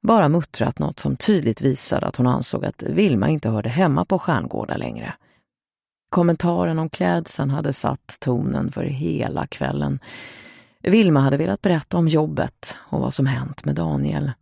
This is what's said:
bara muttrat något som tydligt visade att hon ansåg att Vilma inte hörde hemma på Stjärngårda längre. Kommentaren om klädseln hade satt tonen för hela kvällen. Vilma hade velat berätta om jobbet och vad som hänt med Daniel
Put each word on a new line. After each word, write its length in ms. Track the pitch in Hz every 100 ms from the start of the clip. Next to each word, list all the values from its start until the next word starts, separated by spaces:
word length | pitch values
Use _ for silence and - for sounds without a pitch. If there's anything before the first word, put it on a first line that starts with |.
bara 260 | - 226 151
muttrat 500 | 165 151 - - -
något 200 | 147 -
som 180 | 147 131
tydligt 440 | - 202 117 110
visade 460 | 139 120 - - -
att 100 | -
hon 100 | 123
ansåg 380 | 123 127 -
att 180 | - -
Vilma 460 | - 156 202 117 135
inte 200 | 156 117
hörde 200 | 110 113
hemma 360 | 127 180 139
på 140 | - 185
Stjärngårda 580 | - 135 - - - -
längre. 380 | 60 57 57 - _ _ _ _ _ _ _ _ _
Kommentaren 680 | - 170 165 175 175 175 160
om 120 | 160
klädseln 600 | - 180 175 165 - 143
hade 220 | 139 -
satt 440 | 135 - 135 - -
tonen 520 | - 120 127 135 135
för 120 | -
hela 600 | - 135 143 - - - -
kvällen. 520 | - 65 143 - 139 - - - - - - _ _
Vilma 380 | - 214 196 147
hade 160 | 135 143
velat 260 | 165 202
berätta 340 | 190 165 - 175
om 120 | 160
jobbet 680 | 156 156 147 - _ - -
och 220 | - 135
vad 140 | 127
som 120 | 135 139
hänt 380 | 127 131 143
med 100 | 143
Daniel 580 | 143 165 143 71 - 143 123